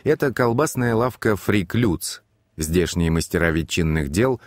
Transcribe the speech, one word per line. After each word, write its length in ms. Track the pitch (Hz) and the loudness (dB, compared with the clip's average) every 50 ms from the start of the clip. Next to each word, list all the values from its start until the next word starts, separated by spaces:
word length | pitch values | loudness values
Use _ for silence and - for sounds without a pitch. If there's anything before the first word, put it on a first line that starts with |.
| - | -2
это 280 | 131 156 165 151 139 110 | -2 0 0 0 -2 0
колбасная 600 | - 123 120 117 127 156 156 - 127 123 120 117 | 0 0 2 2 2 0 -2 0 -2 0 0 2
лавка 420 | 110 120 127 113 - - 113 107 | 0 0 -2 -2 -2 0 0 0
«Фрик 380 | 92 - - 101 104 90 - - | 0 0 0 0 0 0 0 0
Люц». 460 | 113 120 104 80 73 - - - - _ _ _ _ _ _ - - | 0 2 2 0 -2 -4 -8 -12 -12 _ _ _ _ _ _ -8 -8
Здешние 520 | 78 78 82 90 85 78 - 87 85 82 | -4 0 2 2 2 2 0 0 2 2
мастера 400 | 80 82 82 - - 87 85 82 | 2 0 0 0 0 0 2 2
ветчинных 600 | 78 82 80 - - 92 85 80 78 80 73 67 | 2 0 -2 -2 -2 -2 0 0 0 0 -2 0
дел 300 | 73 95 120 135 127 - - | 0 0 0 0 0 -4 -8